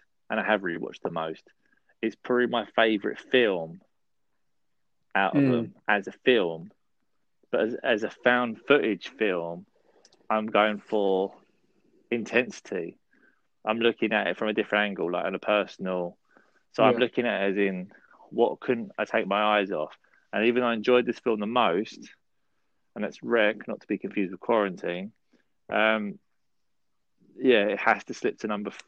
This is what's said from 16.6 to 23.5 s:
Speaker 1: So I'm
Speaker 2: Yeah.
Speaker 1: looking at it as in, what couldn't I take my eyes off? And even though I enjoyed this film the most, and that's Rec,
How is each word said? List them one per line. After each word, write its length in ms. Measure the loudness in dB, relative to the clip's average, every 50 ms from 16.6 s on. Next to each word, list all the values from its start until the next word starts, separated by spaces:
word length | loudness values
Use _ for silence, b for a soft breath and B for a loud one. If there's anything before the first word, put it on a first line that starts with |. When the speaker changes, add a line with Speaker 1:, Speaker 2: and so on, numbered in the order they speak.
| _ _ 0
Speaker 1:
So 100 | 4 4
I'm 100 | 4 4
Speaker 2:
Yeah. 60 | 4
Speaker 1:
looking 260 | 0 0 0 -2 -2
at 160 | -2 0 0 0
it 80 | 0
as 60 | 0
in, 340 | 2 0 0 -2 -4 -8 -12 -16 b b b b b b b
what 300 | 0 2 2 2 0 -2
couldn't 320 | -2 -2 -2 -2 -2 -8 -6
I 80 | -6 -4
take 220 | 0 0 -2 0
my 300 | 0 0 2 2 4 4 2
eyes 120 | 2 0
off? 260 | -2 -4 -4 -6 -10 -16 _ _ _ _ _ _
And 140 | -2 0 2
even 160 | 2 2 2
though 60 | 2
I 60 | 0 -2
enjoyed 320 | -2 2 4 4 4 4
this 140 | 0 -4 -4
film 200 | -2 -2 -2 -2
the 80 | -2
most, 520 | -2 0 2 2 2 2 0 -2 -4 -8 -18 -20 -20 -20 _ _ _ _ _ _ _ _ _ _ _ _ _ _ _ -10
and 80 | -8 -8
that's 200 | -8 -8 -8 -4
Rec, 440 | 0 2 2 2 2